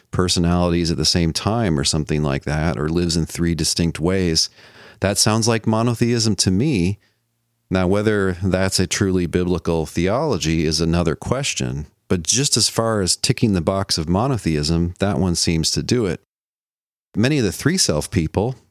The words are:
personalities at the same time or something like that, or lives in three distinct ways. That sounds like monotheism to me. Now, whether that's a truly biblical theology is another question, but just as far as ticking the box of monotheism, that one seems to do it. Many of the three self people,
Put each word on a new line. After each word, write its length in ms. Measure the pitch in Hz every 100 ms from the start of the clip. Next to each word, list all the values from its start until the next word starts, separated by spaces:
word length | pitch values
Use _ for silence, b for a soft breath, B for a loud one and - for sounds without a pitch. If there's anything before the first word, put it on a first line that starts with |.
| _
personalities 800 | - 92 92 85 87 87 85 82
at 60 | 82
the 80 | 76
same 280 | 92 85
time 460 | 78 98 113 107 76
or 40 |
something 380 | - 82 76 76
like 220 | 76 69
that, 340 | - 76 80 62
or 100 | 76
lives 300 | 82 87 82
in 80 | 78
three 300 | - 85 80
distinct 440 | 80 - 85 -
ways. 500 | 80 95 90 80 - B B B B B
That 180 | 95 101
sounds 300 | - 107 110
like 180 | 113 110
monotheism 680 | 110 120 117 117 120 110 98
to 160 | -
me. 480 | 92 147 120 87 107 _ _ _ _ _ _ -
Now, 160 | 92 90
whether 460 | 101 107 104 95 87
that's 360 | 95 90 95 -
a 60 | 92
truly 400 | - 98 92 87
biblical 600 | 90 90 87 - 82 78
theology 800 | - 87 117 156 98 76 82 80
is 160 | 78
another 340 | 82 85 82 73
question, 720 | - 123 143 - - 135 156 _ -
but 120 | 92
just 360 | 80 107 143 -
as 120 | 101
far 320 | - 113 110
as 140 | 90 -
ticking 380 | - - 120
the 60 | 95
box 380 | 82 98 98 -
of 100 | 80
monotheism, 840 | 90 131 123 85 76 73 82 87 -
that 180 | 98 82
one 160 | 92
seems 380 | 85 - 82 80
to 100 | -
do 240 | 76 120 101
it. 160 | 78 _ _ _ _ _ _ _ _ _ -
Many 240 | 120 151
of 40 |
the 80 | 107
three 260 | - 139 185
self 340 | - 76 73
people, 440 | 104 80 - 110 131 _